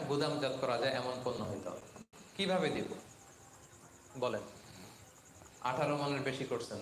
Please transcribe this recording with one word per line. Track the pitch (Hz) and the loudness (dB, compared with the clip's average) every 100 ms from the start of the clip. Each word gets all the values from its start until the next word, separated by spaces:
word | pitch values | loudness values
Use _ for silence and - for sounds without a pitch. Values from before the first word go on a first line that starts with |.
| 143 | 2
গুদামজাত | 143 151 147 139 127 | 4 4 2 2 2
করা | 127 117 | 4 4
যায় | 131 | 4
এমন | 127 127 127 | 2 0 0
পণ্য | 123 120 | 0 0
হইতে | 92 95 87 | 0 -2 -4
হবে। | - - - - - - - | -6 -10 -16 -16 -18 -12 0
কিভাবে | 190 185 156 | 4 6 4
দিব | - - - - - - - - - - - - - - 135 | 2 0 -4 -10 -18 -20 -20 -20 -18 -20 -20 -20 -20 -14 0
বলেন? | 123 107 - - - - - - - - - - - - | 2 2 -2 -10 -16 -14 -16 -16 -18 -20 -20 -20 -18 -6
আঠারো | 123 131 147 147 | -2 2 4 4
মণের | 143 139 | 2 2
বেশি | 131 131 135 | 2 0 0
করছেন, | 120 - 104 | -2 -2 -6